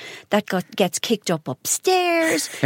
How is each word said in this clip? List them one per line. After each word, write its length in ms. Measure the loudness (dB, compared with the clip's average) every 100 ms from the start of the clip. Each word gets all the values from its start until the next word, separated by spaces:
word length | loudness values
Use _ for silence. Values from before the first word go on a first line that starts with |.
| -10 -18 -2
that 180 | -2 0
got, 220 | -4 -2 0
gets 220 | 0 0
kicked 320 | -2 -2 0
up 180 | -2 -2
upstairs. 1040 | -8 -4 -2 2 2 4 2 2 0 -2 0